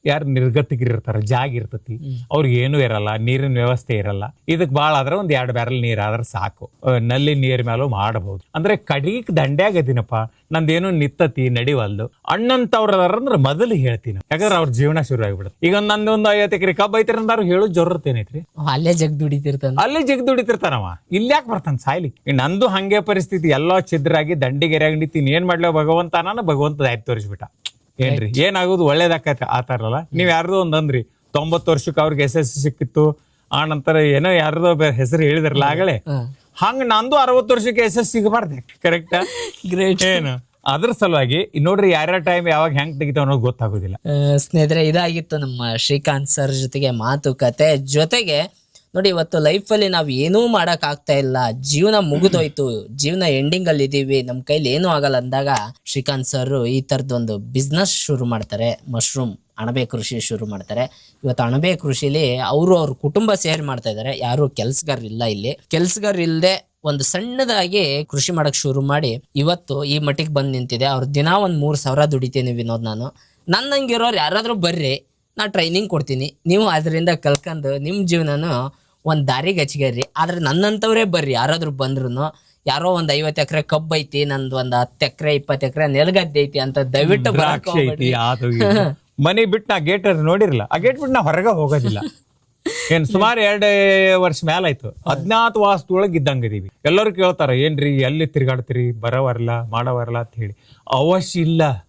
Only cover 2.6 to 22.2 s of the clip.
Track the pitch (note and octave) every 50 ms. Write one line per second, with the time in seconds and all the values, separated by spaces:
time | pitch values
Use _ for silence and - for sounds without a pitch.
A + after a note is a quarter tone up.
2.6 | B2 C3+ D3 D3 C3+ A#2 A2 G#2 G#2 G#2 A2 A2 A2 A#2+ B2+ C3+ C3+ C#3 B2+ A#2+
3.6 | A#2+ B2 B2+ B2 - - A#2+ G#2+ G2 G#2 G2+ G2 G#2 B2+ - _ _ - E3 E3
4.6 | F3+ C#3 C3+ D3 D3 D#3 D3+ C#3 C3+ C#3 E3+ G3+ G3+ E3 D3+ C3 B2+ B2+ A#2 A#2+
5.6 | A#2 A#2+ C3 B2+ A#2+ A#2 A2+ G#2 G2+ G#2+ A2 A2+ A2+ - - G2 G2 G2+ - _
6.6 | - - _ _ - C3+ B2+ A#2+ A2+ A#2 B2 C3+ C#3+ D3+ D3+ C#3 C3 C3 C3 B2
7.6 | A#2 A#2+ A#2 A#2+ C#3 C#3 A2 G2 G2 A2 A2+ A2 F#2 G2+ G2 F#2+ - _ - D#3+
8.6 | E3 G3+ G#3+ - - - D3 C#3 C#3 F3 G#3+ B3+ A3+ - F3 D#3 C#3+ C3+ C#3+ D3+
9.6 | F#3+ G#3+ G3 E3+ C#3+ B2+ B2+ A#2+ G#2+ _ A#2+ A2+ A2 A2+ _ _ _ _ D#3+ D#3+
10.6 | D#3+ D3+ D#3+ E3+ F3+ F#3+ F3+ D#3 D3 C3+ - - F3 D3 - C#3+ B2+ B2+ B2 A#2+
11.6 | A#2+ C#3 D3 B2+ G#2+ G2+ G2+ G2 A2 B2 _ _ _ - D#3+ G3 A3+ B3 C4 B3+
12.6 | B3 A3 A#3+ A3+ G#3+ G#3 G3 F#3+ F3+ F3 G3 A#3 C4 C#4 A3+ D#3+ C3 C3+ D3 E3
13.6 | A#3 A#3+ A3+ D#3 C3 B2 A#2 G#2+ _ A#2+ G2+ G2 - _ D3+ D#3+ G3+ G#3+ G3 E3+
14.6 | D#3+ C#3 A#2 A#2 C#3+ D3 D#3 D#3+ C#3+ - C3+ A#2 A2 G2+ G2+ F#2 F#2+ F#2+ _ _
15.6 | - E3+ G3 G#3 G#3 G#3 G#3 G#3+ G#3+ A3 A3 G#3+ G#3+ G#3+ G#3 G#3 G#3 F#3+ G#3 F3+
16.6 | F#3 F#3+ E3+ - G3+ G#3 A3+ A3 A3 - A3 A3 A3 A3 A3+ A3 G3+ F3 F3 F#3
17.6 | G#3 G#3+ E3 F3 E3 F3 F3+ D#3+ - C#3+ B2+ A2+ G#2 - A#2+ D#3 E3+ _ _ D#3
18.6 | D3 D3 C3 C#3 E3 E3 F3 D#3+ D#3 D3+ D3+ C#3+ D#3 D3 C#3+ C#3+ C#3+ D3 C#3 C3+
19.6 | C#3 C3+ C3 C#3 G3 B3 D4 D#4+ D4 B3+ C#4 B3+ B3 C4 C4 B3+ A#3 A#3 A3+ F#3
20.6 | G3+ E3+ C#3 A#2 G2 F2 E2+ - _ _ F3+ G3 A3 B3 C#4+ D4+ C4 A3+ A3+ F#3
21.6 | - D#3 C#3 B2 - C3+ C#3+ F3+ F3 B2+ - _